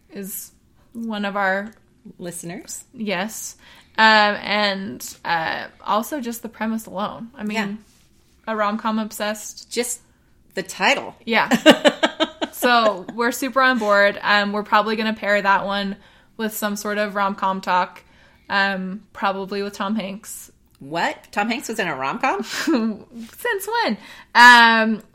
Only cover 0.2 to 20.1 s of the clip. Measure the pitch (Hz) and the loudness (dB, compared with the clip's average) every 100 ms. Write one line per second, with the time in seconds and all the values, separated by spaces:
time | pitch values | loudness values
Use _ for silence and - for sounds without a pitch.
0.2 | 196 - - _ _ _ _ 233 226 208 | -12 -12 -14 _ _ _ _ -12 -8 -6
1.2 | 202 202 196 190 214 - _ _ 196 - | -4 -2 0 -2 -4 -14 _ _ -20 -14
2.2 | 175 170 170 190 - - - - 214 175 | -12 -12 -12 -12 -14 -16 -16 -10 -6 -4
3.2 | 208 - - - - - _ - 220 220 | -6 -8 -14 -16 -20 -20 _ 2 6 6
4.2 | 208 208 - 208 208 196 196 247 - - | 4 0 -2 -2 -2 -2 -8 -12 -14 -10
5.2 | - 170 160 - 107 - - 208 226 302 | -4 -2 -2 -6 -8 -10 -4 -4 -4 -6
6.2 | 233 233 226 - 220 226 220 185 208 - | -8 -10 -12 -8 -6 -6 -8 -8 -8 -8
7.2 | 233 - 208 220 202 214 - _ _ _ | -16 -12 -8 -4 -6 -8 -16 _ _ _
8.2 | _ _ - 214 208 220 226 220 214 - | _ _ -8 -2 -2 -2 -2 -2 -4 -6
9.2 | 208 214 - - - 233 240 - _ _ | -6 -6 -10 -16 -8 -6 -4 -8 _ _
10.2 | _ _ _ - 185 - 202 269 - - | _ _ _ -10 -10 -2 0 0 -4 -10
11.2 | - 220 156 247 311 - 285 - 311 - | -2 0 2 6 6 8 4 2 -2 -2
12.2 | 311 - - - 247 240 214 190 190 220 | -4 -4 -10 -2 2 4 4 0 -6 -4
13.2 | 240 - 269 262 262 254 208 202 202 208 | -2 -2 -2 2 2 2 4 4 4 2
14.2 | - 208 202 208 202 214 208 226 220 220 | 0 2 2 -2 2 2 2 0 -2 -2
15.2 | 202 208 196 196 190 196 196 196 - _ | 0 2 4 2 0 -4 -4 -8 -14 _
16.2 | _ - 220 - 214 202 214 208 214 196 | _ -8 -6 -4 -4 -4 -4 -2 -2 0
17.2 | 196 202 190 190 190 180 190 - - _ | -2 0 -2 -2 0 0 0 -6 -20 _
18.2 | _ _ - 202 196 190 185 196 - - | _ _ -4 0 0 -2 -6 -10 -14 -6
19.2 | 202 190 190 202 202 - 196 220 190 | -4 -4 -6 -6 -6 -6 -4 -4 -6